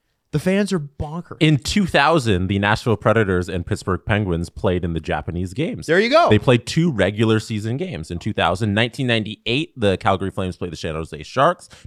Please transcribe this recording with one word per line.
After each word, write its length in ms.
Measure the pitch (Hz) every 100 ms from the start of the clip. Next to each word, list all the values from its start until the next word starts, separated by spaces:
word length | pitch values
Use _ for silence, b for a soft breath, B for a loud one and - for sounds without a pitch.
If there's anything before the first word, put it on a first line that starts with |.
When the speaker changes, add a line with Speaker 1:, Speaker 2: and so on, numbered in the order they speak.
| _ _ _
Speaker 1:
The 60 | 151
fans 340 | 185 190 208
are 80 | 185
bonkers. 580 | 143 - 151 165 - -
Speaker 2:
In 180 | 156 147
two 300 | - 208 185
thousand, 640 | 160 143 165 113 90 92
the 100 | 101
Nashville 360 | 101 110 - 104
Predators 520 | 117 107 98 90 90
and 160 | 90 85
Pittsburgh 360 | 95 - 90 -
Penguins 440 | 104 98 85 87
played 340 | - 104 90 87
in 80 |
the 60 | 82
Japanese 560 | 78 78 76 87 90 92
games. 320 | 170 240 -
Speaker 1:
There 120 | 175
you 120 | 233
go. 180 | 302 330
Speaker 2:
They 80 | 107
played 300 | - 123 -
two 240 | 160 170
regular 480 | 110 92 104 113 110
season 380 | - 110 110 135
games 340 | 185 95 80
in 80 | 87
two 120 | 110
thousand. 440 | 101 85 92 110 101
Nineteen 320 | 120 - 127
ninety-eight, 680 | 113 101 110 - 127 - -
the 220 | 104 92
Calgary 320 | 107 95 95
Flames 260 | - 92 87
played 160 | 90
the 40 | 78
San 180 | 85
Jose 300 | 78 80 76
Sharks, 440 | 78 127 151 185 - B